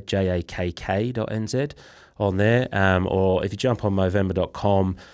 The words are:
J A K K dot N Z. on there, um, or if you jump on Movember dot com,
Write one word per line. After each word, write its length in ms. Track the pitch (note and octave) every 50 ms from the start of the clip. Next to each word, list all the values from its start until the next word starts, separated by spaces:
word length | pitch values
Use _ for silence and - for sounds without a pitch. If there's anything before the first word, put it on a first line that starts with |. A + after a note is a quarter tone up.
| F#2+
J 340 | - - G2 F#2+ F#2 F2+ F2+
A 20 |
K 300 | F2 - - - F2+ F2
K 400 | E2+ - - - F#2+ G2+ A2+ B2
dot 200 | B2+ A#2 G#2+ -
N 160 | G#2+ A2 A2
Z. 220 | A2 - B2+ C#3+ D3 - - - - - - - _ _
on 200 | - G#2 G2 F#2
there, 300 | F#2+ G2+ A2 A#2 B2 B2+ -
um, 360 | - G2 G2 F#2+ F#2 F2+ F#2 -
or 340 | - F#2+ F#2+ F#2+ F#2 F2+ E2
if 80 | G2
you 60 | G#2
jump 260 | G2+ - B2+ A#2 - -
on 100 | G#2 G2
Movember 400 | G2 F#2+ F#2 F#2 G2+ F#2+ F#2 F2
dot 200 | F2+ E2+ - -
com, 420 | - - G2+ G2+ G2 F#2+ F#2 F2+ - - -